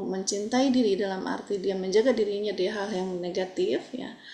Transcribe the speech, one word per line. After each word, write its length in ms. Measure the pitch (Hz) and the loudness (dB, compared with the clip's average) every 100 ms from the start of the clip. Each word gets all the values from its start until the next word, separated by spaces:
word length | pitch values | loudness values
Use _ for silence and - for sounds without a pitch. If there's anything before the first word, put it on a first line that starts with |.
| 185 | -2
mencintai 640 | 190 196 202 208 247 277 | -4 -2 -4 0 2 4
diri 240 | 254 220 190 | 6 4 4
dalam 320 | 202 185 - | 0 -2 -4
arti 320 | 185 - 202 | -6 -4 -2
dia 160 | 185 190 | -2 -2
menjaga 400 | 185 196 247 226 | 2 4 6 4
dirinya 400 | 208 202 208 190 | 2 0 -2 0
dari 160 | 185 | -2
hal 160 | 214 202 | -2 -4
yang 300 | 196 185 180 | -4 -4 -4
negatif, 760 | 175 185 185 - 190 269 - | -4 -4 -4 -2 0 0 -4
ya, 220 | 247 - - - | -10 -10 -14 -18